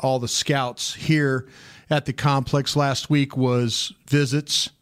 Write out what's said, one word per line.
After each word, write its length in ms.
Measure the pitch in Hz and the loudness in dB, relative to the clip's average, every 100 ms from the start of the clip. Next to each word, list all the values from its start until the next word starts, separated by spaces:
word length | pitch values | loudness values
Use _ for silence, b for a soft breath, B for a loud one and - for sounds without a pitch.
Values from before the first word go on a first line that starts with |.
all 180 | 135 131 | -2 -2
the 100 | 120 | -2
scouts 680 | - - 139 123 - - | -4 0 -2 -2 -6 -8
here 520 | - - 156 139 131 - B B B B | -6 0 2 2 0 -6 B B B B
at 160 | 147 - | -2 -2
the 60 | |
complex. 640 | 127 147 139 127 143 135 147 | -2 2 2 2 0 0 0
Last 340 | 139 131 - | 0 -2 0
week 260 | 147 139 131 | 2 2 0
was 560 | 127 123 120 110 - - - | 2 2 2 -2 -6 -10 0
visits. 640 | 143 139 143 147 - - _ | 2 2 -2 -2 -4 -4 _